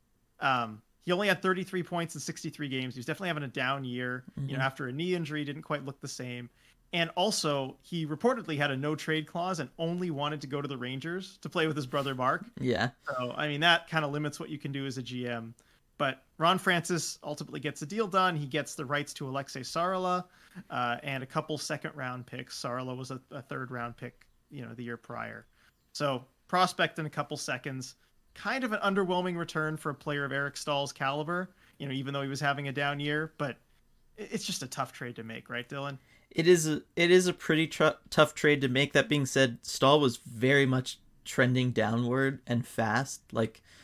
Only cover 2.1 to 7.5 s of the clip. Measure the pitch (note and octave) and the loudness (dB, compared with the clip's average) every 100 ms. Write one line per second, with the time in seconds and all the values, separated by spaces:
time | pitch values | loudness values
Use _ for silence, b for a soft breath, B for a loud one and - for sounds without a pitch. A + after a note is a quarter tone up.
2.1 | D3+ - D#3 D#3+ - D3 C3 C3 A#2+ B2 | -6 -8 -8 -8 -6 -4 -2 -4 -6 -6
3.1 | D#3+ F#3+ D#3 C#3 C#3 B2+ C#3 C3 B2 B2+ | -4 -4 -4 -4 -2 0 0 -2 -4 -4
4.1 | B2+ - - C3+ C3+ C3 C3 C3 C3 F3 | -6 -8 -8 -6 0 0 -2 -6 -4 -2
5.1 | F3+ D3+ D3+ D3 C#3+ - D3 C#3 C3+ C#3 | -2 -2 -4 -6 -6 -4 -6 -6 -10 -10
6.1 | - B2+ B2 A#2+ b b b _ F3 E3 | -10 -10 -10 -12 b b b _ 0 0
7.1 | - G3+ G#3 D#3+ | 2 2 2 2